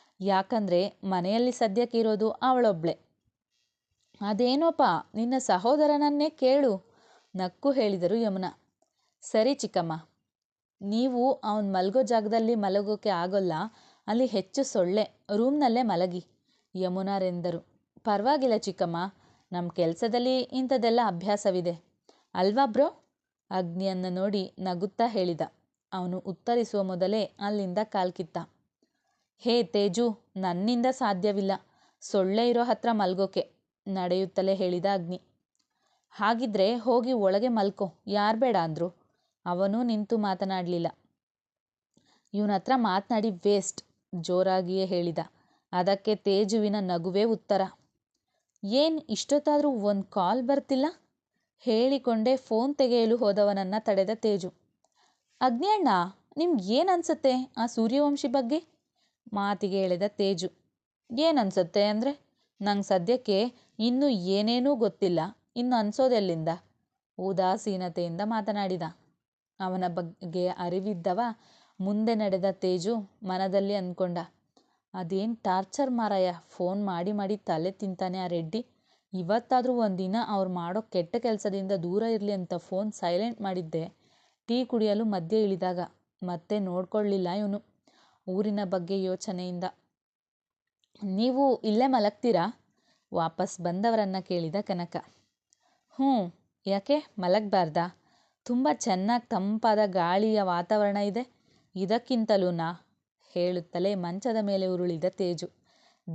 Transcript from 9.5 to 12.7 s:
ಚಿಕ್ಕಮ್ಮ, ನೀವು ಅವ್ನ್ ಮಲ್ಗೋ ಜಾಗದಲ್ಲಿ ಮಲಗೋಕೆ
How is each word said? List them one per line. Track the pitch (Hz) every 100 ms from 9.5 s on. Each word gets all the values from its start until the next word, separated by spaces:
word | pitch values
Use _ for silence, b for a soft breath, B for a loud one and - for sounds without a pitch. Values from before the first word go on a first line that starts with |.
ಚಿಕ್ಕಮ್ಮ, | 277 208 190 165 160 - _ _ _ _ _ _ _
ನೀವು | 196 220 262 247 254
ಅವ್ನ್ | 262 214 214 202
ಮಲ್ಗೋ | 190 185 247
ಜಾಗದಲ್ಲಿ | 233 233 214 226 220
ಮಲಗೋಕೆ | 233 202